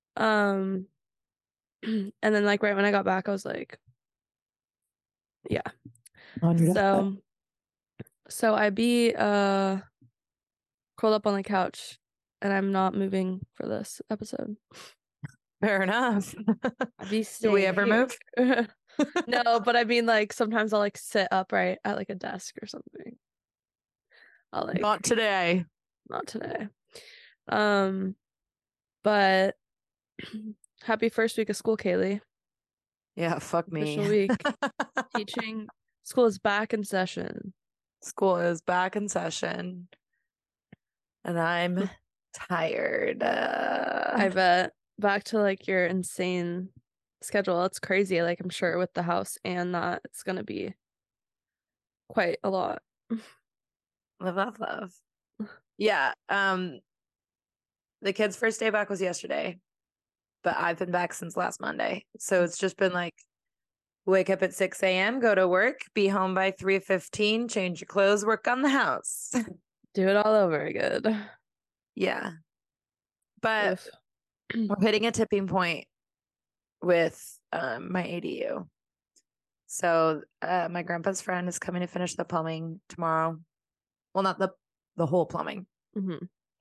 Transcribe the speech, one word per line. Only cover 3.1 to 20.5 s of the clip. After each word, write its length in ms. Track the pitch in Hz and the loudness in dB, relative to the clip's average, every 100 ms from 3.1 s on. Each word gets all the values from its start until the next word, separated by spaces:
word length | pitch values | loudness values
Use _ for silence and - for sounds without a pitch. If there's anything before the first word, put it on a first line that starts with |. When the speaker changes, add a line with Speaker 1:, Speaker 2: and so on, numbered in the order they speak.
| 190 208 | 0 0
Speaker 1:
I 60 | |
was 100 | 196 | -4
like, 340 | - - - - _ _ _ _ _ _ _ _ _ _ _ _ _ _ _ _ - | -4 -8 -8 -16 _ _ _ _ _ _ _ _ _ _ _ _ _ _ _ _ -6
yeah. 120 | - - - - - _ _ - - | -4 -6 -14 -20 -20 _ _ -14 -2
Speaker 2:
On 160 | 170 165 | 2 4
your 160 | 165 | 4
Speaker 1:
So, 280 | 202 196 196 | 4 4 4
Speaker 2:
deathbed. 160 | 196 196 _ _ _ _ _ _ _ - - _ - | 2 -4 _ _ _ _ _ _ _ -20 -20 _ -14
Speaker 1:
so 260 | - 226 214 | 0 2 4
I 140 | 208 | 2
be, 420 | 202 240 240 233 - | 2 4 4 4 4
uh, 600 | 208 202 196 196 196 196 - _ - _ _ _ _ _ _ _ _ - | 2 4 4 4 2 0 -6 _ -20 _ _ _ _ _ _ _ _ -2
curled 160 | 220 | 2
up 120 | 214 214 | 2 2
on 80 | |
the 100 | 196 | 0
couch, 540 | 196 190 - - - - _ _ _ - | 0 0 0 -4 -16 -18 _ _ _ -6
and 100 | 196 | -2
I'm 220 | 196 196 | 0 2
not 200 | 190 190 | 2 2
moving 460 | 202 196 190 185 185 - - | 0 -2 0 -2 -4 -10 -10
for 100 | - | -6
this 360 | - 214 - - | -6 -8 -12 -8
episode. 480 | 214 214 - - 214 _ - - _ _ _ - - _ - | -8 -8 -8 -8 -10 _ -20 -20 _ _ _ -18 -18 _ -2
Speaker 2:
Fair 200 | 214 196 | 2 2
enough. 540 | 190 226 254 202 - - 214 - 254 | 2 2 2 0 -2 -4 -2 0 0
<laughs> 320 | - 240 - | -4 -6 -8
Speaker 1:
I 60 | 190 | -4
be 160 | 220 214 - | -2 -2 -2
Speaker 2:
Do 100 | 220 | 2
we 120 | 196 190 | 4 4
ever 200 | 185 214 | 4 4
Speaker 1:
staying 220 | 220 254 - - - | 4 2 -2 -6 2
here. 200 | 254 240 | 4 4
Speaker 2:
move? 100 | 226 _ _ - | 0 _ _ -2
Speaker 1:
<laughs> 300 | 294 - 247 | -2 -2 -2
No, 340 | 247 233 233 | 0 2 2
but 160 | 220 240 | 4 2
I 80 | 226 | 4
mean, 200 | 240 233 | 2 4
like, 280 | 220 208 | 4 2
sometimes 400 | - 220 | 0 0